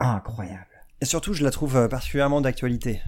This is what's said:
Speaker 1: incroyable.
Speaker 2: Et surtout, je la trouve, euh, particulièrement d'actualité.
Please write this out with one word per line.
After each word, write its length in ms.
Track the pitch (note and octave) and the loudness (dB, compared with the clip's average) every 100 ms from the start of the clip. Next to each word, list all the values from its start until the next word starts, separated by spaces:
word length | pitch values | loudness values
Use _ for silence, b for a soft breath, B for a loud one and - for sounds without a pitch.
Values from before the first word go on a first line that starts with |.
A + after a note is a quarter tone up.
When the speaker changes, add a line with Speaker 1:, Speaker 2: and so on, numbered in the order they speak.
Speaker 1:
incroyable. 680 | B2 G#2 - A2+ F#2+ F#2+ - b b - | 0 0 -4 -8 -8 -10 -16 b b -8
Speaker 2:
Et 40 | C3 | -4
surtout, 260 | E3 F#3 | -4 -2
je 120 | F3+ | 0
la 60 | C#3+ | 0
trouve, 260 | - D3+ C3 | 0 2 4
euh, 120 | A#2 | 4
particulièrement 520 | B2 - C#3+ C#3 C#3+ | 2 -2 0 2 2
d'actualité. 580 | C3+ A#2+ B2+ A#2+ B2 G#2 | 2 0 -2 -2 -2 -2